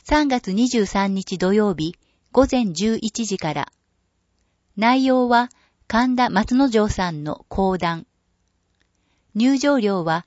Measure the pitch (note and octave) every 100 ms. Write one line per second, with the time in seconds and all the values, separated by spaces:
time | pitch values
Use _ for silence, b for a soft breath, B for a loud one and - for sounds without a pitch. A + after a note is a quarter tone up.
0 | - D4+ D4 B3 G3+ F#3+ B3 B3 G3 G3+
1 | G3 F#3+ F#3+ F3+ F#3 G#3 G#3 D#3+ D#3 F3
2 | _ _ _ - C4+ B3+ A3 D#3+ G#3+ A3+
3 | A3 - G#3+ F#3+ D#3+ D3 - - _ _
4 | _ _ _ _ _ _ _ - A3+ C4
5 | C4 B3+ B3 A#3+ B3 b b b - A3
6 | B3+ B3+ A#3+ F3+ A3 B3 C#4 A3 G#3+ -
7 | F3+ D#3 D3+ - - - F#3+ F#3 E3+ E3
8 | - _ _ _ _ _ _ _ _ _
9 | _ _ _ G#3 B3 C4+ C#4+ C#4 G#3 F#3+
10 | E3 E3